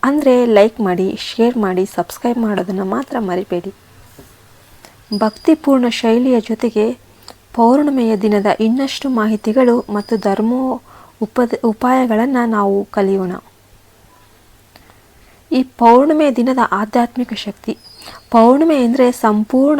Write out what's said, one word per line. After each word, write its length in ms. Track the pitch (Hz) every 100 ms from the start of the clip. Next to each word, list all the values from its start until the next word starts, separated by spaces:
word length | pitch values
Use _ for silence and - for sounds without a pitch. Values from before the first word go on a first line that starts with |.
ಅಂದ್ರೆ 420 | 247 294 277 247 240
ಲೈಕ್ 360 | 208 214 -
ಮಾಡಿ, 340 | 202 180 190 208
ಶೇರ್ 380 | - - 233 247
ಮಾಡಿ, 280 | 202 180 196
ಸಬ್ಸ್ಕ್ರೈಬ್ 520 | - 175 - 247 240
ಮಾಡೋದನ್ನ 460 | 220 202 185 190
ಮಾತ್ರ 360 | 190 220 277 254
ಮರಿಬೇಡಿ. 540 | 202 180 202 180 190 - _ - - - 359 - - - - - - - _ 208
ಭಕ್ತಿಪೂರ್ಣ 720 | 214 - - 311 - 269 247
ಶೈಲಿಯ 540 | 233 233 226 254 247
ಜೊತೆಗೆ 560 | 214 226 240 226 214 247 - - - - _
ಪೌರ್ಣಿಮೆಯ 640 | - 233 269 294 269 233 214
ದಿನದ 280 | 214 208 202 -
ಇನ್ನಷ್ಟು 500 | 226 247 269 - 277
ಮಾಹಿತಿಗಳು 760 | 247 214 214 - 220 247 240 -
ಮತ್ತು 280 | 208 202 220
ಧರ್ಮೋ 640 | 202 196 220 247 262 - - - - _
ಉಪದ-, 380 | 220 - 240 -
ಉಪಾಯಗಳನ್ನ 760 | 240 214 254 262 254 214 247 262 240
ನಾವು 420 | 214 202 196 202
ಕಲಿಯೋಣ. 400 | - 196 196 185 180 - _ _ - _ _ _ _ _ _ _ _ _ - _ _ _ _ _ _ _
ಈ 120 | 269
ಪೌರ್ಣಿಮೆಯ 680 | 262 - 233 240 294 302 294
ದಿನದ 260 | 247 247 262 233
ಆಧ್ಯಾತ್ಮಿಕ 640 | 190 214 247 240 - 247
ಶಕ್ತಿ. 440 | 214 - - - - - - - - _
ಪೌರ್ಣಿಮೆ 540 | 233 226 269 320 294 240
ಎಂದ್ರೆ 260 | 262 247
ಸಂಪೂರ್ಣ 680 | 247 226 208 220 254 277 302